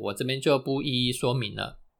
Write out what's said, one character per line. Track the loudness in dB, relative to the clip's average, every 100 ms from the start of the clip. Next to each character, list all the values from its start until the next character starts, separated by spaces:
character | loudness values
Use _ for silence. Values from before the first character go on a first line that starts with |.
我 | -4
这 | -2
边 | -2 0
就 | 4 4
不 | 4 -2
一 | 0 0 0
一 |
说 | 2 0
明 | 0 -2
了。 | -6 -8 -10 -20 _